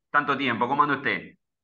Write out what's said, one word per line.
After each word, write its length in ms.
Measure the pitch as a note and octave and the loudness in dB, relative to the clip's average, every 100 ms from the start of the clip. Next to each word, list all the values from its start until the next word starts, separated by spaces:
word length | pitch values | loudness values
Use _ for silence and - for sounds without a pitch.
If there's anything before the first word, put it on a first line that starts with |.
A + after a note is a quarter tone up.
| _ | _
tanto 260 | D3 C3+ C3+ | 0 0 0
tiempo, 300 | C3+ A2 A#2+ | 0 0 0
¿cómo 160 | C#3+ | 2
anda 140 | D3 C3+ | 2 0
usted? 380 | B2 F#2 - - _ _ | -2 -4 -6 -20 _ _